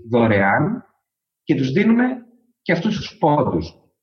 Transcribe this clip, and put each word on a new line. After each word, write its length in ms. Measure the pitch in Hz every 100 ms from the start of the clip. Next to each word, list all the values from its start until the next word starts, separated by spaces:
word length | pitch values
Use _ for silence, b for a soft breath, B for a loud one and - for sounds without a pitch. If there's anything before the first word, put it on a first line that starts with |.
| -
δωρεάν 760 | 117 113 101 98 117 160 247 - _ _ _ _ _
και 120 | - 135
τους 160 | 131
δίνουμε 340 | 151 220 233 254 254 - _ _ _
και 100 | -
αυτούς 240 | 170 208 -
τους 220 | - -
πόντους 580 | 156 147 104 90 80 - _ _